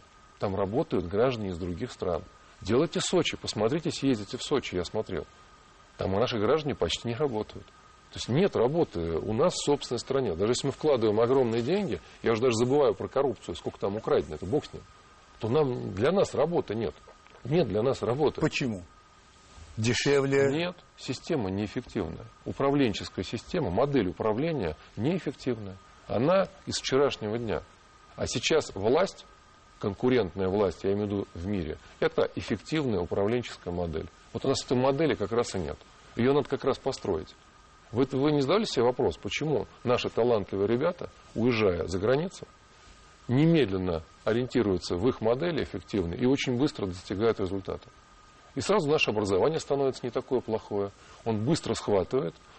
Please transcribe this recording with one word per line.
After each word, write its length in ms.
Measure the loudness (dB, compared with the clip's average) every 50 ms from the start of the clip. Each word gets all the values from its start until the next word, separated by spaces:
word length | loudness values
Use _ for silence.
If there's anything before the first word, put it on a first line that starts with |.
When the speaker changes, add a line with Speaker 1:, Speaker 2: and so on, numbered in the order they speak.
| -20 -20 -20 -20 -20 -20 -8 -6
Speaker 1:
Там 160 | -4 -2 0
работают 500 | 0 -2 0 0 -2 -2 0 -2 -2 -2
граждане 440 | 0 0 2 2 2 0 -2 -4 -6
из 80 | -6
других 340 | -4 -6 -6 -6 -6 -8 -10
стран. 320 | -8 -6 -4 -2 -2 -2 -4 -8 -16 -20 -20 -20 -20 -10
Делайте 400 | -2 0 2 2 2 2 0 -4
Сочи, 360 | -2 2 2 2 2 0 -2
посмотрите, 540 | -6 -8 -6 -2 0 0 0 0 0 -2 -4
съездите 460 | -4 0 2 2 2 0 -2 -6 -8
в 60 | -10 -4
Сочи, 320 | -2 -2 -2 -2 -2 -4
я 100 | -4 -4
смотрел. 420 | -2 -4 -6 -4 -4 -6 -6 -6 -8 -14 -20 -20 -20 -20 -20 -20 -20 -20 -20 -20 -20 -8
Там 160 | -4 -2 0 0
наши 260 | 0 0 0 0 0
граждане 360 | 2 2 2 2 0 -2 -2
почти 340 | -2 -2 -2 -2 -2 -4 -6
не 60 | -2
работают. 500 | -2 -2 -2 -2 -4 -6 -6 -10 -14 -18 -18 -20 -20 -20 -20 -20 -20 -20 -16
То 40 | -12
есть 140 | -10 -4 0
нет 260 | 2 2 2 2 2
работы 440 | 2 2 2 2 2 0 0 -2 -4
у 320 | -2 -2 -2 -2 -2 -2 0
нас 200 | 2 2 2 0
в 120 | 0 0
собственной 340 | 0 0 0 0 -4 -6 -6
стране. 340 | -4 -2 -2 0 0 0 0
Даже 200 | 0 2 2 2
если 140 | 0 0
мы 60 | -4 -4
вкладываем 460 | 0 2 2 4 4 4 4 4 4
огромные 420 | 4 4 4 4 4 4 2 0
деньги, 400 | 0 0 0 0 0 -2 -4 -6 -8 -14 -16 -4 0
я 80 | 0
уже 100 | 2 2
даже 140 | 2 2 4
забываю 400 | 4 2 4 4 4 4 4 2
про 120 | 0 -4
коррупцию, 480 | -2 -2 0 0 0 -2 -4 -8 -10 -10
сколько 220 | -8 -8 -10 -8 -6
там 180 | -4 -4 -4
украдено, 380 | -4 -2 0 0 0 0 -2 -6
это 100 | -8 -4
бог 200 | -2 -2 -2 -2
с 80 | -4 -10
ним, 80 | -16 -16 -18 -20 -20 -20 -20 -20 -20 -20 -20 -12 -8
то 80 | -4
нам, 460 | 0 2 2 2 2 0 -4 -6 -6 -2
для 180 | 0 0 2
нас 220 | 2 2 2 0 0
работы 400 | 0 0 2 0 -2 -2 -2 -4
нет. 220 | -4 -4 -4 -6 -10 -16 -20 -20 -20 -20 -20 -20 -14 -6
Нет 240 | -2 0 0 0
для 140 | 0 0 0
нас 200 | 0 0 0 0
работы. 400 | 0 -2 0 2 0 0 0 0
Speaker 2:
Почему? 420 | -2 -2 0 -2 -2 -2 -4 -6 -10 -16 -20 -20 -20 -20 -20 -20 -20 -20 -20 -20 -20 -20 -20 -20 -20 -12 -6
Дешевле? 760 | -2 0 0 0 2 2 2 4 4 4 4 4 4 4 4
Speaker 1:
Нет, 240 | 2 0 -2 -4 -6 -10 -18 -20 _
система 520 | -12 -8 -8 -8 -6 -4 -2 -2 -2 0 -2
неэффективная. 760 | -2 -2 -4 -4 -6 -8 -10 -6 -4 -4 -4 -4 -6 -10 -14 -18 -20 -12 -10
Управленческая 800 | -8 -4 0 0 2 4 4 4 2 2 -2 -6 -8 -6 -6 -6
система, 460 | -6 -8 -10 -8 -6 -4 -2 -2 0
модель 400 | 2 2 2 2 2 2 2 0
управления 640 | -2 -2 -2 0 0 0 -2 -2 -2 -2 -4 -4 -6 -8 -12 -14 -8
неэффективная. 800 | -4 -2 -2 -2 -2 -4 -6 -8 -6 -4 -4 -4 -4 -8 -12 -14 -16 -20 -20 -20 -20 -8
Она 420 | -4 -2 0 2 4 4 2 2 0 -6 -12 -10
из 100 | -8 -8 -6
вчерашнего 580 | -4 0 2 4 4 2 2 -2 -4 -4 -4
дня. 240 | -4 -4 -4 -4 -4 -6 -10 -18 -20 -20 -20 -20 -20 -20 -20 -8
А 100 | -8 -6
сейчас 460 | -4 -4 -4 0 2 2 2 2 -2 -6
власть, 500 | -2 2 4 4 4 2 0 -2 -10 -20 -20 -20 -20 -20 -20 -20 -20 -20 -20 -14 -6
конкурентная 720 | -6 -4 -2 0 2 4 4 4 2 0 -2 -2 0 0
власть, 340 | 2 2 2 2 0 0 -2
я 80 | 0
имею 160 | 0 0 0
в 40 | -2
виду 160 | -2 -2 -4 -6 -8
в 120 | -8 -6
мире, 300 | -4 -2 -2 -2 -4 -8 -10 -14 -20 -4 -2
это 280 | -2 0 2 0 0 0 -2
эффективная 640 | -6 -4 -4 -4 -6 -4 -2 -2 0 0 0 0 0
управленческая 720 | -2 -2 0 0 2 2 0 0 -2 -6 -10 -10 -8 -6 -4
модель. 340 | -2 -2 -2 -4 -6 -6 -8 -14 -20 -18 -12 -8
Вот 100 | -2 0
у 60 | 0
нас 160 | 0 0 0
этой 120 | 0 0
модели 360 | 2 4 2 2 2 2 0 2
как 180 | 0 -2 0
раз 240 | 0 0 0 0 -2
и 40 | -4
нет. 180 | -4 -4 -6 -10 -14 -20 -20 -20 -20 -10 -4
Её 160 | 0 2 4 4
надо 160 | 2 2 0
как 160 | -4 -2 0
раз 120 | 0 -2
построить. 560 | 0 -2 -4 -4 -4 -2 -2 -2 -2 -4 -8 -16 -20 -20 -20 -20 -20 -20 -20 -20 -20 -16 -4
Вы, 140 | 0 0 0 2
вы 220 | 2 0 2 2 2
не 80 | 2
задали 240 | 2 2 2 2 0
себе 180 | 0 2 4 4
вопрос, 340 | 4 4 2 0 0 0
почему 480 | -2 -6 -6 -4 -4 -2 0 0 -2 -2 -6 -10 -6 0
наши 240 | 0 0 2 0 0
талантливые 580 | 0 2 4 4 4 2 0 -2 -2 0 2
ребята, 420 | 2 2 2 0 0 -2 -4 -8 -14 -14 -20 -20 -10 -4
уезжая 540 | 0 0 2 2 4 4 4 2 2 -2
за 100 | -2 -2
границу, 480 | -2 0 2 2 2 0 -4 -8 -12 -16 -18 -20 _ -20 -20 -20 -20 -20 -20 -20 -20 -20 -20 -20 -16 -4 0
немедленно 720 | 2 4 6 6 6 6 4 2 0 -2 0 -2 -2 -2 -4 -8 -16 -6 -2
ориентируются 720 | 0 0 0 0 0 0 2 2 2 2 0 0 -2 -2
в 120 | 0 0
их 140 | 0 0 2
модели 420 | 0 0 0 2 0 -2 -2 -2 -4
эффективные 560 | -4 -8 -10 -8 -4 -2 -2 -2 -2 -2 0
и 60 | 2
очень 320 | 2 2 2 0 -2 0
быстро 280 | 2 0 0 0 -2 -6
достигают 540 | -6 -6 -8 -8 -6 -2 0 2 2 2 0
результата? 480 | -2 -2 -4 -4 -6 -6 -8 -10 -12 -16 -20 -20 -20 -20 -20 -20 -20 -20 -20 -20 -20 -10 -8
И 60 | -4
сразу 280 | 0 2 2 2 2 2
наше 220 | 2 2 2 0
образование 480 | 0 0 0 2 2 4 4 2 2 -2
становится 460 | -2 -2 0 0 0 0 -2 -4 -6
не 60 | -6
такое 300 | -4 -6 -4 -2 -2 -2
плохое. 500 | 0 -2 -4 -4 -4 -4 -2 -2 -2 -2 -6 -12 -20 -20 -20 -8 -4
Он 220 | -2 -2 0 2
быстро 280 | 0 0 0 0 -2 -4
схватывает, 600 | -2 0 2 2 2 2 2 0 -2 -2 -2 -6 -10 -18 -20 -20